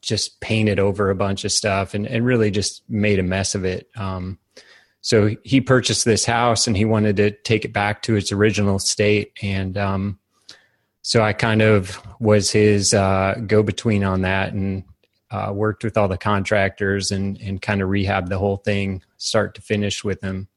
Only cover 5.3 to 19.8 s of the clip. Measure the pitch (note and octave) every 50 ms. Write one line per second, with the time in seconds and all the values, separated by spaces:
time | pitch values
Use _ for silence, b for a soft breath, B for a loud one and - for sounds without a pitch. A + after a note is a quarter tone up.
5.3 | A2 - _ - - C3+ B2 - C3 B2+ - - A2+ - - A#2+ A2 G2 - -
6.3 | A#2 A#2 A#2+ A#2+ A#2 G#2 - - A2 F#2+ A2 A2 A2 G#2+ G#2+ G#2+ G2+ F#2+ G#2 G#2+
7.3 | G#2 - _ - A2+ A2 - - A2 G#2+ G2+ G#2 G#2+ - - - A2+ G#2 F#2+ -
8.3 | G#2 G2+ G#2 A2 G#2 G#2 G#2 G2+ G2 F#2+ - - - - G#2 G#2 G#2 G#2 G2+ -
9.3 | _ - - G2+ G2 F#2+ F#2+ F#2 F#2 G2+ G2+ G2 G2 F#2+ F#2+ G2+ G2 _ _ _
10.3 | B B B B B B B B B B B B B B _ - - A#2+ A2 G#2+
11.3 | G2 - - A2+ A2 A2 G#2+ A2 G#2+ G2+ F#2+ F#2 - - - - - _ A#2 G#2+
12.3 | G#2+ G#2 F#2+ - - G#2+ G#2+ G#2+ G#2 G2+ G2 - - G#2 G2 F#2+ G2 F#2+ F#2+ F#2+
13.3 | G2 A#2+ A#2 F#2 A2 G#2+ G#2+ G2+ - - - A#2 G#2+ G2+ G2+ G2 F#2+ F#2 F#2 F#2
14.3 | F#2+ F#2+ F#2+ F#2 F#2 G2+ F#2+ G2 F#2+ F#2+ F#2 _ - _ _ _ _ _ _ _
15.3 | G#2+ G2+ G2+ G2+ G2+ G2+ G#2+ G#2+ G#2 _ - A2 - A2+ G#2 G2 F#2 F#2 - A2
16.3 | G#2+ G2 F#2+ - G#2+ G#2 G2 G2 - - G2+ G2 G2 G2+ F#2+ - G2+ F#2+ G2 G2
17.3 | G2 - - G2 G2 F#2 - - G#2 G2 F#2+ F#2 G2 G2+ G2 G2 G2 F#2+ F#2 F2+
18.3 | G2 F#2+ G2 G2+ G2 G2 _ - G#2 G2+ G2 G2 F#2+ F#2 _ _ _ _ - -
19.3 | - A2 G2+ G2 - - - - G#2+ G#2